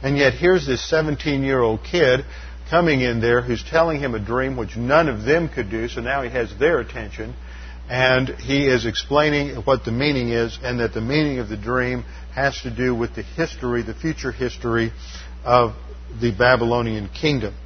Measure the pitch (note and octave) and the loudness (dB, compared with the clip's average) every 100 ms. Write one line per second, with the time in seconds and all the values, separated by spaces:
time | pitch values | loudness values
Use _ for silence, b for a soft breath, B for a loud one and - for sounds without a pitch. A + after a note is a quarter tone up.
0 | C3+ C#3 C3+ B2+ F3 F#3 C#3 B2 - D#3+ | 0 4 4 6 4 4 2 -2 0 0
1 | D#3 C#3+ D#3+ C#3 C3+ C3+ A#2 A2 - F3 | 2 -2 -2 0 0 2 2 0 -2 0
2 | C#3+ C3 C#3 B B B - D#3+ F3 C#3 | 4 2 0 B B B 2 4 4 2
3 | B2 A#2 A2+ A#2+ B2 A2+ - E3 E3 D3+ | 2 2 4 2 2 -4 0 2 2 2
4 | C#3 A2+ G2+ B2 C3 C3 G#2 A2 A#2+ D3+ | -2 -4 -2 -2 -2 -4 -6 -4 4 4
5 | E3 A2+ A2 D#3+ E3 - G#2+ A2 A#2 - | 4 0 2 2 2 -4 -4 -4 -4 -6
6 | A#2 C#3 B2+ B2 A2+ G2 C#3+ D#3+ A2+ B2+ | -4 -4 -2 -2 -4 2 2 2 -2 -8
7 | G#2+ - A2+ B2 B B B B - B2 | -10 -10 -10 -10 B B B B -6 2
8 | B2+ B2+ C3 - A#2 C#3 C#3 B2+ A2+ G#2+ | 6 6 2 -4 0 2 4 4 2 -4
9 | - C#3+ D3+ D3 C#3+ C3+ A2 C3 - A#2 | 0 2 4 2 -2 -4 0 0 0 0
10 | C#3+ C#3 A#2+ A#2 A#2 - B2 B2 A2+ A#2 | 0 0 0 0 -2 -4 -6 -2 -2 -2
11 | A2+ D3 D3+ C3 G#2+ G#2+ G#2 B2+ B2 B2+ | -2 0 0 -2 -6 -6 -2 -2 0 -4
12 | A#2 B B - C#3 C3+ C3 A2+ B2+ A#2+ | -8 B B -2 0 -2 -10 -2 0 0
13 | A#2 - G2+ - E3 - B2+ A#2+ A2+ A2+ | -2 -6 -12 -6 -6 -4 -4 -2 -4 -6
14 | D#3+ D#3 C3+ A2+ B2 - B2 A#2 A2+ - | -6 -4 -6 -4 -6 -4 -2 0 0 -4
15 | B B B B B2 B2 A#2 G#2+ - - | B B B B 4 6 4 0 -14 -16
16 | - A2+ A#2+ G2 B2 B2+ A#2 A#2+ A#2 A2 | -14 -2 -2 4 4 6 4 2 0 -2
17 | G2+ - D#3 C#3 G#2+ - | -6 -2 0 0 -2 -8